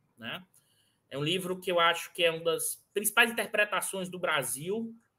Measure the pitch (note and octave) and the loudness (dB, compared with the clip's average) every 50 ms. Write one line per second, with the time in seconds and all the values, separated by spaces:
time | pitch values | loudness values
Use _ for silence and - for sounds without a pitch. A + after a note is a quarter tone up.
0 | _ _ _ _ A2+ A#2+ D3 F3+ F#3 _ _ _ _ _ _ _ _ _ _ _ | _ _ _ _ -10 -10 -10 -10 -12 _ _ _ _ _ _ _ _ _ _ _
1 | _ _ - C#3 D3 D#3 F3+ F#3 F3+ F3+ F#3 F#3 - F#3+ F3+ E3+ E3+ E3+ E3+ - | _ _ -6 -4 0 0 0 0 0 -4 -6 -4 -2 0 2 4 4 4 4 2
2 | - - - - F3 E3 E3 E3 E3 E3 D#3+ D#3+ D#3+ - - - _ _ _ G3+ | -4 -10 -2 2 2 2 2 2 0 -2 0 0 -2 -4 -6 -8 _ _ _ -2
3 | G#3+ A3 - A#3 A#3 A3+ A3+ A#3 G#3 G3+ - G#3+ G#3 G#3 G3 F3+ - - - F#3+ | -2 2 4 6 4 4 4 -2 -4 -2 2 0 2 2 0 -2 -2 -2 -4 -4
4 | F3+ F3+ F3+ F3+ F3+ F3 D#3 D3 B2 - - C#3 D3+ F3+ G3+ A3+ A3+ A3+ A3+ - | -6 -6 -6 -4 -2 0 0 0 0 -2 -6 -6 -4 -4 -4 -4 -4 -6 -10 -14
5 | _ _ _ | _ _ _